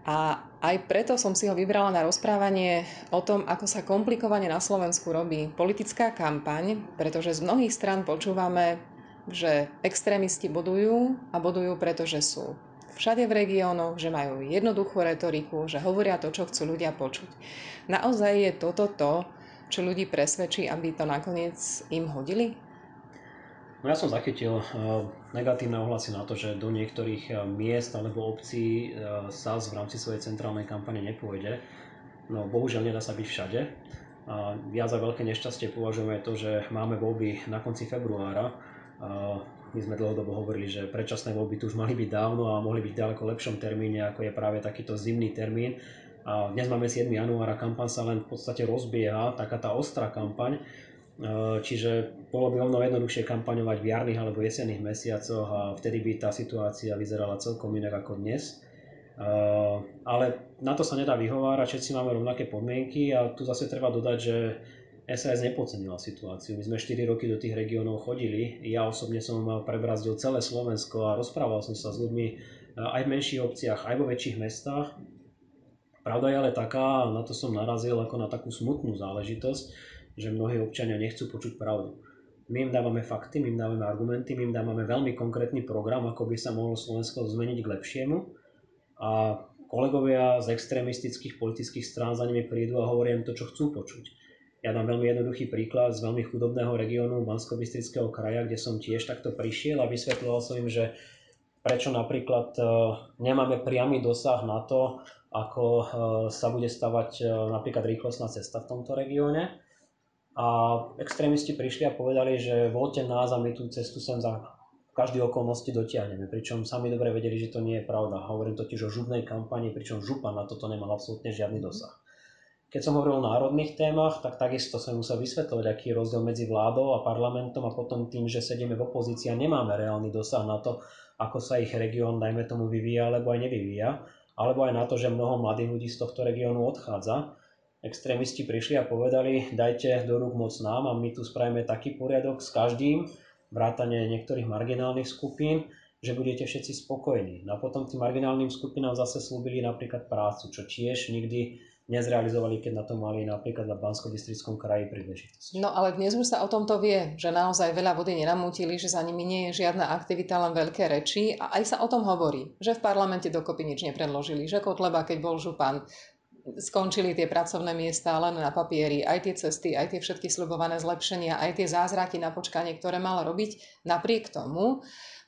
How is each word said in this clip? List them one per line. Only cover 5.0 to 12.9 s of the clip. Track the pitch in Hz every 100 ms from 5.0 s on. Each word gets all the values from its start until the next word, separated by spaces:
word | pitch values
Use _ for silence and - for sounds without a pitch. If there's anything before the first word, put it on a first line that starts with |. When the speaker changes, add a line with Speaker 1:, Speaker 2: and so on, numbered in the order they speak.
| 170
Speaker 1:
robí | 160 170 156 156 -
politická | 185 202 208 - 226
kampaň, | 214 156 147 147 151 190 214 -
pretože | - 156 165 170 160
z |
mnohých | 180 254 226
strán | - 202 190 165
počúvame, | 156 196 185 180 180 170 170 - - - - -
že | - 170 147 143 -
extrémisti | 190 - 208 202 185 - 190
bodujú | 165 175 196 214 233 254 262 -
a | 175
bodujú, | 175 180 180 180
pretože | 170 165 160 151
sú | - 147 135 139 - - -